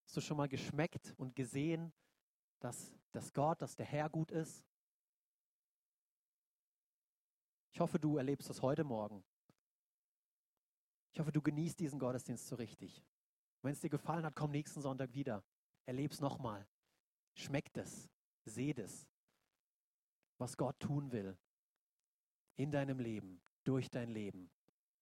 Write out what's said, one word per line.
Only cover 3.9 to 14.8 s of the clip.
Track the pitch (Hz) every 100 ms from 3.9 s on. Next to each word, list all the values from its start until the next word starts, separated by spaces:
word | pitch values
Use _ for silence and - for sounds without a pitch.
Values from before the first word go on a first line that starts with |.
| 147 151
gut | 160 160
ist? | 160 156 - - _ _ _ _ _ _ _ _ _ _ _ _ _ _ _ _ _ _ _ _ _ _ _ _ _ _ _ _ _ _
Ich | -
hoffe, | 170 170
du | 151 147
erlebst | 131 139 -
das | 120
heute | 131 151
Morgen. | 147 110 104 101 - _ _ _ _ _ _ _ _ _ _ _ _ _ _ _ _ _ _
Ich | -
hoffe, | 151
du | 151
genießt | 151 147 165 -
diesen | 156 139
Gottesdienst | 123 127 - 117 -
so | 123
richtig. | 107 - 92 - - _ _ _ _ -
Wenn | 135
es | 147
dir | 160
gefallen | 143 - 165 160
hat, | -
komm | 151
nächsten | 147 - 151